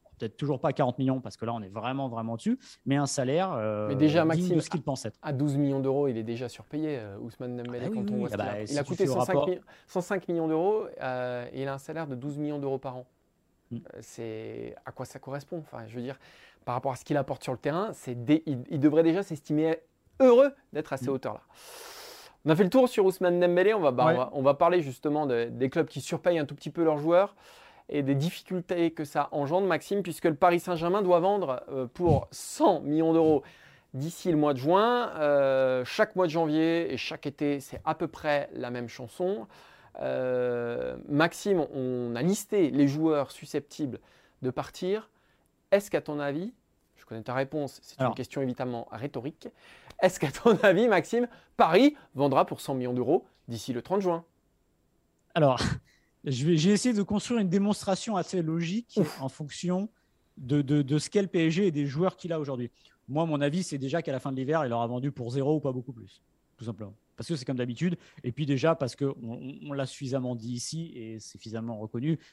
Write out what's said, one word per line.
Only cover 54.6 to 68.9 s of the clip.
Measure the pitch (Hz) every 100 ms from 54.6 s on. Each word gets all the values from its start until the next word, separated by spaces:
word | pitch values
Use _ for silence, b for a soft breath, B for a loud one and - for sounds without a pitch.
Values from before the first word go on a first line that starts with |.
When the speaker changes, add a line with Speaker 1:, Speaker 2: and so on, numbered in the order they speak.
| _ _ _ _ _ _ _
Speaker 1:
Alors, | 175 143 123
<laughs> | - - _ _ _ _ 151
je | 123 151
vais, | 165
j'ai | 180
essayé | 208 254
de | 208
construire | 196 208 - 240
une | 185
démonstration | 196 202 196 202 185 - 196
assez | - 185
logique | 156 165 165 214 - 214
Speaker 2:
Ouf. | 156 -
Speaker 1:
en | 135
fonction | - 147 - 175 185 208 _ _ _ _ -
de, | 127 147
de, | 135 147
de | 135 151
ce | -
qu'est | 202
le | 196
P | 175 160
S |
G | 165 202
et |
des | 147 143
joueurs | 139 180 -
qu'il | 170
a | 160
aujourd'hui. | 143 127 120 b b b -
Moi, | 147 165
mon | 143
avis, | 143 175
c'est | 180 143
déjà | 135 165
qu'à | 156
la | 131
fin | 139
de | 131
l'hiver, | 131 160 131
il |
aura | 117 117
vendu | 123 139
pour | 131 117
zéro | 135 135 156
ou |
pas | 139
beaucoup | 127 123
plus, | 117 98 _ _ _ _ -
tout | 113
simplement. | 104 101 107 _ -
Parce | 123
que | 151
c'est | 127
comme | 127
d'habitude. | 123 117 180 170 B B
Et | 123
puis | 131 143
déjà, | 135 160 160
parce | 127